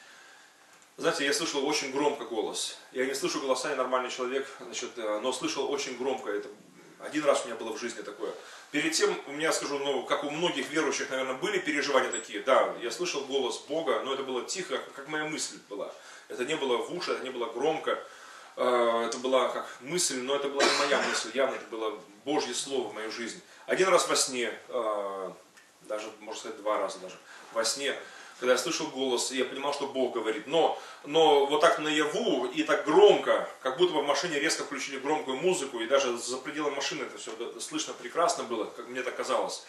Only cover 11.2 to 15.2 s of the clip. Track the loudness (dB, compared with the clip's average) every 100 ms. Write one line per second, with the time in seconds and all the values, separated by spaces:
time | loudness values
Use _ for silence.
11.2 | -2 -2 0 0 0 0 4 2 2 -4
12.2 | -6 -4 4 6 6 0 -6 -4 -4 -4
13.2 | -2 0 0 -4 -4 -2 0 0 0 -4
14.2 | -4 -4 -4 -6 -4 -4 -6 -12 -8 -6